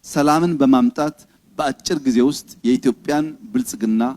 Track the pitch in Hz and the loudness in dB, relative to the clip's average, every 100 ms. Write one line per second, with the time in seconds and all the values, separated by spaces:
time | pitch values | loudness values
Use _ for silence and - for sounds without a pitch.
0 | - 151 147 156 175 156 135 131 120 139 | -6 -2 2 2 0 2 4 4 2 0
1 | 151 - _ _ _ - 147 - - 165 | -6 -6 _ _ _ -6 -6 -6 -6 -2
2 | 135 120 127 147 - - 117 127 131 113 | 0 2 2 0 -14 -6 0 2 0 -2
3 | - 147 156 - - 120 120 107 110 110 | -4 -4 -4 -10 -6 -6 -6 -6 -2 0
4 | 120 | -2